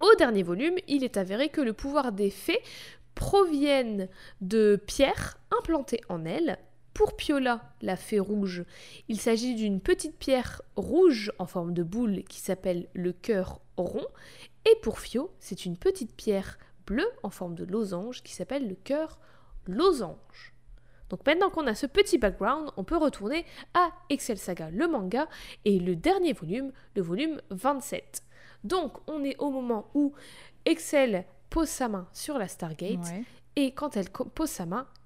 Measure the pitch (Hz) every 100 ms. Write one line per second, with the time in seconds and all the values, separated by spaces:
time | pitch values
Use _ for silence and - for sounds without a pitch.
0 | 381 427 285 208 170 175 302 359 - 277
1 | 254 202 185 208 294 311 240 214 277 294
2 | 254 196 202 - - 392 - - - -
3 | - - - 403 370 294 285 269 240 208
4 | 185 - - - 185 220 214 202 - -
5 | 277 415 - - - 466 - 320 - 233
6 | - 175 160 254 320 185 - - - -
7 | 427 - - 285 254 233 - - 208 185
8 | - 208 190 208 196 175 175 - - -
9 | - 214 240 226 247 226 214 196 - 359
10 | 311 - - 262 - - - - 180 302
11 | 370 226 202 - 185 185 170 175 165 214
12 | 233 190 - - - 190 190 175 - -
13 | 180 180 - 202 180 - - - 180 226
14 | 427 - - - - - 440 440 226 -
15 | - 226 349 - - 185 180 175 381 381
16 | 226 - - 196 - - - - - 214
17 | 427 508 202 - 175 170 175 208 202 175
18 | 220 254 - - 180 277 233 185 - 285
19 | 311 - - - - - - 196 381 285
20 | 175 156 - - - - - - - -
21 | - 185 269 330 381 320 277 - 269 -
22 | 392 302 214 175 202 302 302 - 190 330
23 | 294 - 202 311 339 - - 349 349 -
24 | - 285 - 202 - 175 160 180 339 269
25 | 185 233 311 - - - 208 196 180 170
26 | 302 392 349 220 156 226 269 - - 202
27 | 170 185 320 294 - 185 262 277 - -
28 | - - - - - - 202 370 294 -
29 | - 302 277 - 294 262 247 220 208 285
30 | 285 - - - - - - 330 - 294
31 | 262 185 - - - 320 311 - 247 196
32 | 180 - - 285 185 - 165 156 185 185
33 | 170 175 240 - - - 269 - 294 214
34 | 185 - 254 - 320 - 170 208 269 -